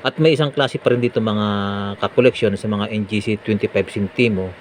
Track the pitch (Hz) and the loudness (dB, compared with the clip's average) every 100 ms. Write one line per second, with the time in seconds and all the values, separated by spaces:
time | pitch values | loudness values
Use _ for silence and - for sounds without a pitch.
0 | 135 - 160 147 147 147 135 - 120 120 | -4 2 2 4 0 0 -2 0 0 2
1 | 120 120 110 107 104 101 101 101 101 101 | 0 0 0 0 0 0 -2 -4 -6 -4
2 | 101 - 127 - 110 101 110 104 104 107 | -2 4 2 2 -2 0 -2 -2 -2 -4
3 | 101 107 113 104 - 104 110 101 95 110 | -2 -2 -2 -4 -2 -2 0 -2 -2 -4
4 | 98 - 120 95 92 - | -4 2 2 2 -4 -8